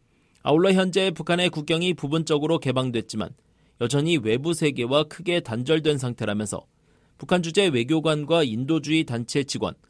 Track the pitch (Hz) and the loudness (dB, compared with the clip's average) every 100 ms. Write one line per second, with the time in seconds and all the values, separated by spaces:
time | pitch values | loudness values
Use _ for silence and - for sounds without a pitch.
0 | _ _ _ _ - 156 190 190 185 190 | _ _ _ _ 0 4 4 4 2 2
1 | 190 165 156 175 180 156 147 160 180 165 | 0 -2 -2 0 0 -2 -2 0 0 -2
2 | 143 160 160 147 156 165 135 127 127 117 | -2 -2 2 0 2 0 0 0 0 -2
3 | - 110 85 - _ _ _ - 120 143 | -4 -6 -8 -10 _ _ _ -6 0 0
4 | 160 160 107 123 156 165 151 135 120 143 | 2 2 2 0 0 0 0 0 0 0
5 | 151 - 175 175 120 113 127 160 151 143 | 0 -4 -2 -2 -2 -4 0 2 2 0
6 | 127 117 104 104 104 90 - _ _ _ | -4 -4 -4 -2 -4 -6 -10 _ _ _
7 | _ - 143 180 165 175 190 123 120 160 | _ -16 0 0 2 2 2 2 2 2
8 | 156 151 147 170 139 110 135 160 135 160 | 2 0 2 2 2 0 0 0 0 0
9 | 151 120 117 143 139 110 95 - | 0 -4 -2 -2 -2 -2 -4 -6